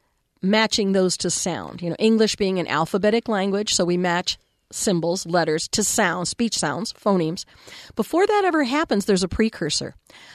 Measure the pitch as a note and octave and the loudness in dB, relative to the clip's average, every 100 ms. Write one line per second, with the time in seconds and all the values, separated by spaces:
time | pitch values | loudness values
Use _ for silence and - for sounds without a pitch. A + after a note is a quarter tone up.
0 | _ _ _ _ F#3 G#3+ A3 - G3 F#3+ | _ _ _ _ 0 2 2 0 2 2
1 | F#3 - F3+ - G3 D3+ D#2+ - F3 E3 | 2 0 -4 -2 -4 -6 -8 -8 -6 0
2 | A3 A3+ G#3+ - G3 F#3+ E3+ D3 D#3+ G3 | 2 4 2 0 -2 0 0 0 0 0
3 | G#3 A3+ A3+ G#3 G3 G3 G#3+ - F3 F3 | 2 2 0 -2 0 -2 -2 0 0 0
4 | F3+ F3 F3+ - _ _ _ - - F3 | 0 0 -2 -8 _ _ _ -6 0 0
5 | E3 F#3 E3+ F3 D#3+ D#3 - - G3+ - | 0 -2 0 0 2 0 -2 -2 0 2
6 | G3 F3 F3 - A#3 - D#3+ C3+ A3 - | 0 0 -4 -2 -2 -2 -2 -4 -6 -4
7 | - F#3+ D#3 F3 - - - - - - | 0 2 0 -4 -10 -20 -20 -20 -12 -8
8 | G#3 D#4+ G#4 G#4 F#4+ D#4+ B3+ C#4+ E4 G#3 | -2 2 2 4 2 2 2 0 0 0
9 | G3+ F#3+ F#3 - A3 - D3+ - - - | 2 2 2 0 0 0 -4 -4 -6 -12
10 | _ - - | _ -20 -20